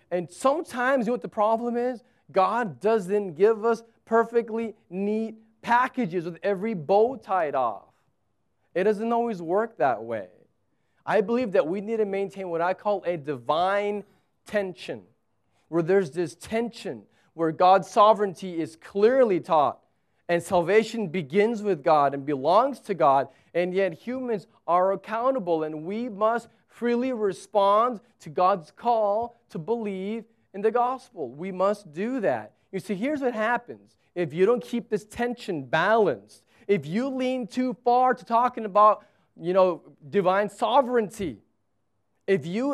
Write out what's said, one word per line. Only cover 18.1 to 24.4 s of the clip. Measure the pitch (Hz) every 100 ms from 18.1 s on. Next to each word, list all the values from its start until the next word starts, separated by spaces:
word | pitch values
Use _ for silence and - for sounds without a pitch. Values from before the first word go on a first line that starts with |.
| 202 202 160 190 165
is | 156
clearly | - - 196 220 269 233 170
taught, | 156 156 127 - _ _ _ _ -
and | 170
salvation | 165 180 165 214 226 233 185
begins | 185 131 196 220 220
with | 208 160
God | 165 151 139
and | 139
belongs | 135 135 143 202 277 240
to | -
God, | 165 147 135 127 _ _
and | 170 180
yet | 185 190
humans | 160 233 262 247 208